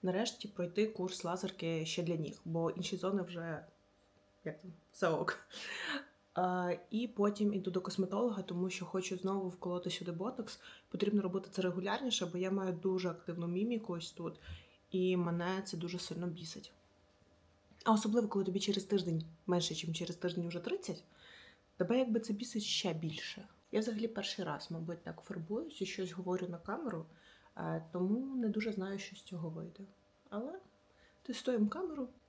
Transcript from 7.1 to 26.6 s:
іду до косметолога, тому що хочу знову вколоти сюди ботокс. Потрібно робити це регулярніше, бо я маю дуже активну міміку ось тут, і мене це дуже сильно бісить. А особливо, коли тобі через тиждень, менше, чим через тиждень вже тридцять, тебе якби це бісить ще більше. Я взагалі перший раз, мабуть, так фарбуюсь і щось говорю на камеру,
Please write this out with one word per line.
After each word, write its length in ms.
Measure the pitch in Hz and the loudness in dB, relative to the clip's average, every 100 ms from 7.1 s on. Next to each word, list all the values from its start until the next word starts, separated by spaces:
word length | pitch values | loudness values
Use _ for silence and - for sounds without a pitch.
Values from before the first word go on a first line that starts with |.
| - 202 208 208 | 2 2 4 2
іду 160 | 202 185 | 2 0
до 100 | 180 | 0
косметолога, 640 | 185 - 185 196 240 202 | 0 0 2 4 2 2
тому 280 | 185 175 185 | -2 0 0
що 160 | 180 180 | 0 -2
хочу 300 | 190 185 185 | -2 0 -2
знову 320 | 190 196 185 | 0 0 -2
вколоти 420 | 180 180 180 180 | -4 -2 -2 -2
сюди 220 | - 175 | -2 -4
ботокс. 480 | 165 202 254 220 - - - - | -2 -2 -4 -8 -8 -14 -20 -10
Потрібно 340 | 185 202 208 | 2 4 6
робити 260 | 190 190 190 | 4 0 -2
це 100 | - | 0
регулярніше, 640 | 185 175 190 220 269 220 170 | 2 2 0 0 2 0 0
бо 120 | 180 | 0
я 120 | 185 | 2
маю 220 | 196 190 | 2 2
дуже 360 | 170 190 185 180 | 2 2 2 2
активну 400 | 170 - 170 170 | -2 -6 -2 0
міміку 440 | 175 220 233 220 | 2 2 0 -2
ось 200 | 170 160 | -4 -6
тут, 280 | - 170 - - - - - _ | -6 -8 -8 -12 -14 -14 -20 _
і 260 | 190 185 185 | 2 4 4
мене 460 | 175 170 175 190 | 4 2 2 0
це 120 | 196 170 | -2 -4
дуже 220 | 175 175 | -2 -4
сильно 280 | - 165 175 | -4 -2 -4
бісить. 460 | 170 160 202 - - _ _ _ _ _ - _ _ _ - | -4 -8 -10 -12 -20 _ _ _ _ _ -20 _ _ _ -4
А 80 | 247 | 4
особливо, 360 | 220 214 226 214 | 4 6 4 4
коли 160 | 202 | 2
тобі 160 | 190 190 | 2 0
через 240 | 202 196 | 2 0
тиждень, 400 | 190 202 175 165 160 - - | 2 2 4 0 -2 -8 0
менше, 280 | 175 165 | 2 2
чим 200 | 160 165 | -2 -2
через 220 | 165 175 175 | -2 -4 -2
тиждень 320 | 180 175 170 | -2 0 -2
вже 120 | 170 | -4
тридцять, 440 | 170 392 - - - - - - - - _ _ | -2 -4 -2 -6 -8 -20 -20 -20 -20 -20 _ _
тебе 200 | 175 240 | 4 4
якби 220 | 254 220 | 6 4
це 120 | 220 | 2
бісить 300 | 208 247 214 | -2 0 -2
ще 320 | 208 - 196 | 0 0 0
більше. 540 | 160 160 151 - - - - _ | 0 -2 -4 -8 -10 -14 -20 _
Я 80 | 214 | 2
взагалі 280 | 220 214 226 | 2 0 0
перший 360 | 226 190 - | -2 -4 -2
раз, 260 | 170 143 - | -2 -2 -4
мабуть, 320 | 165 165 165 | -6 -4 -6
так 180 | - 165 | -8 -10
фарбуюсь 640 | - 196 160 214 330 - | -8 -8 -2 -2 -4 -4
і 40 | 196 | -4
щось 260 | - 180 | -2 -4
говорю 360 | 165 180 185 180 | -4 0 0 0
на 100 | |
камеру, 480 | 175 | -6